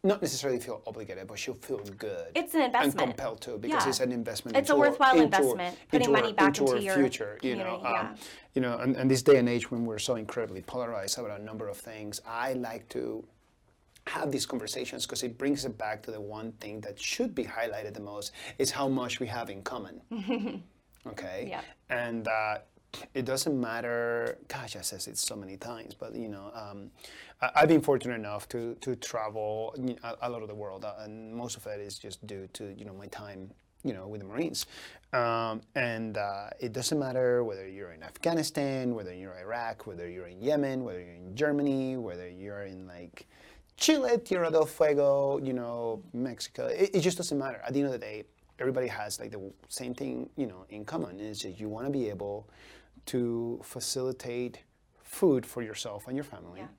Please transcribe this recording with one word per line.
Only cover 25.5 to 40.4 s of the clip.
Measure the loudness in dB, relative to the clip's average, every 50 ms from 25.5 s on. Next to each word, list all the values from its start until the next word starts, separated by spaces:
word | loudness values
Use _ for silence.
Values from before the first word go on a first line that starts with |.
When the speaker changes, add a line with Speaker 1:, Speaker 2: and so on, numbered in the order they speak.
| -12
Speaker 1:
times, | -10 -10 -10 -10 -10 -12 -14 -12
but, | _ -12 -8 -6
you | -6 -6 -6
know, | -8 -10 -12 -12 -12
um, | -12 -12 -12 -12 -14 -14 -16 _ -20 -20 -18 -18 -20 -20 -20 -4 _
I, | 0 4 8
I've | 8 10 10
been | 10 8
fortunate | 8 6 4 4 4 -2 -4
enough | -4 -4 -6 -6 -6 -6 -6
to, | -6 -4 -4 -4 -6 -6
to | -4 -6 -4
travel, | -4 -6 -6 -4 -4 -4 -4 -4 -2 -2 -2 -2 -2 -4 -6 -6 -4
you | -4 -4 -4
know, | -4 -8 -10 -6 -4
a, | -4 -4
a |
lot | -4 -6
of | -8 -10
the | -10
world, | -10 -8 -10 -10 -8 -8
uh, | -10 -10 -10
and | -12 -14 -14 -14 -14 -10 -10
most | -8 -8 -8 -10
of | -10 -8
it | -10 -8 -8
is | -8 -10 -12 -12
just | -12 -14 -14 -14 -12
due | -12 -10 -12 -12 -12
to, | -12 -12 -12 -12 -12
you | -12 -14
know, | -14
my | -14 -14 -14
time, | -14 -14 -12 -12 -12 -12 -12 -14 -16 -16 _ _ _ _ _ -6
you | -6 -6
know, | -4 -8 -10
with | -10 -10
the | -10
Marines. | -6 -4 -2 -2 -2 -2 -6 -8 -8 -10 -18 -18 -18 -18 -20 _ _
Um, | 2 4 4 4 4 2 2 0 -2 -4 -8 _ _
and, | 0 0 0 0 -2 -4 -4 -2 -2
uh, | -2 -2 -4 -6 -8 -10 -10 -6
it | -6 -4
doesn't | -4 -2 0 0 2 2
matter | 0 0 2 4 4 6 6 4 4
whether | 2 -2 -6 -8 -10
you're | -10 -10 -12 -12
in | -14 -14
Afghanistan, | -16 -16 -14 0 0 2 2 2 0 0 0 0 0 0 0 0 0 0 -2
whether | -2 -4 -8 -8
you're | -10 -12 -12 -12
in | -12
Iraq, | -8 -6 -4 -4 -4 -4 -6 -8 -10
whether | -12 -10 -8 -8 -8
you're | -8 -10 -12
in | -12 -12 -4